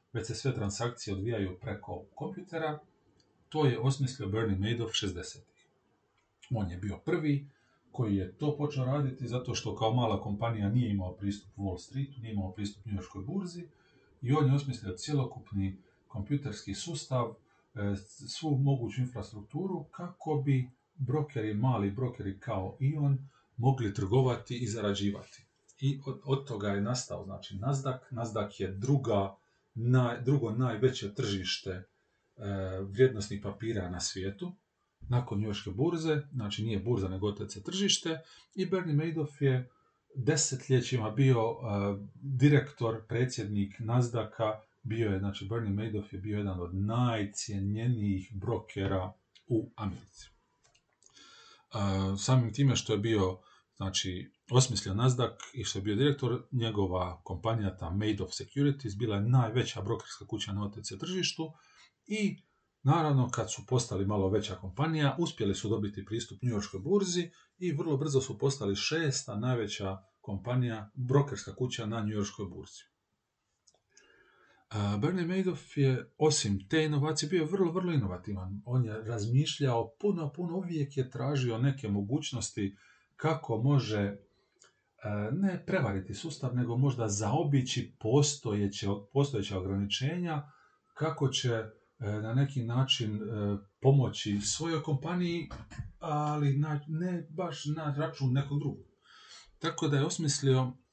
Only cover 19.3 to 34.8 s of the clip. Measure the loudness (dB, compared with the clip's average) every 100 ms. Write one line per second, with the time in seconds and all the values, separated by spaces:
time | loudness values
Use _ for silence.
19.3 | -12 -10 -6 -4 -4 -8 -12 -12 -8 -4
20.3 | 0 2 2 0 -8 _ -6 -2 0 -2
21.3 | -2 -2 0 2 2 0 0 -4 -4 -6
22.3 | -6 -6 -4 -4 -2 0 2 2 2 -2
23.3 | -18 _ 0 2 2 0 -2 2 4 4
24.3 | 2 -4 -4 -4 -2 0 0 0 -2 -8
25.3 | -20 _ _ _ -2 -2 0 -4 -8 -2
26.3 | -2 -2 -4 0 0 0 -2 -4 -8 -8
27.3 | -12 -10 -6 -2 0 -2 -6 -8 -8 -4
28.3 | -4 -4 -4 -6 -2 2 2 4 2 0
29.3 | -4 _ _ _ -2 4 4 4 0 2
30.3 | 2 2 0 0 2 2 2 -4 -4 -2
31.3 | -2 -2 -4 -4 -8 -10 _ _ _ _
32.3 | -10 -6 -4 -4 -4 -4 6 6 6 -4
33.3 | -6 -6 -4 -4 -2 -2 -4 -4 -4 -6
34.3 | -6 -8 -10 _ _